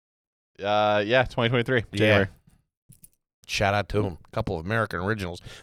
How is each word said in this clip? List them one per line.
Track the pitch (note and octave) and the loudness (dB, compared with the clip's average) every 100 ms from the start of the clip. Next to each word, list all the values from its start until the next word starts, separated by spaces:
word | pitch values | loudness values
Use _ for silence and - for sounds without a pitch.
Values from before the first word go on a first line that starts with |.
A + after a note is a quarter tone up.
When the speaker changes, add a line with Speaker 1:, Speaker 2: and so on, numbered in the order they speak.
| _ _ _ _ _ - | _ _ _ _ _ -6
Speaker 1:
Uh, | G2 G#2 G#2 G#2 | 0 2 4 2
yeah, | G#2 B2+ | 2 2
twenty | A#2+ - A#2 | 2 0 0
twenty-three, | B2 A#2 B2+ - | 0 0 0 -2
Speaker 2:
Yeah. | G2+ | 0
Speaker 1:
January. | G#2+ G2+ F#2+ - _ _ _ _ _ - - _ _ _ - | 4 4 2 -6 _ _ _ _ _ -20 -20 _ _ _ -8
Speaker 2:
Shout | - G2 | -2 0
out | G#2 F#2+ | 0 0
to | G2+ | -2
him. | G#2 E2+ - | -2 -6 -10
A | |
couple | - G#2+ F2+ | -6 -4 -4
of | E2+ | -2
American | A2+ G#2+ E2+ | -2 -2 -2
originals. | F#2+ A2 F2+ F2 - - | -4 -4 -6 -10 -14 -14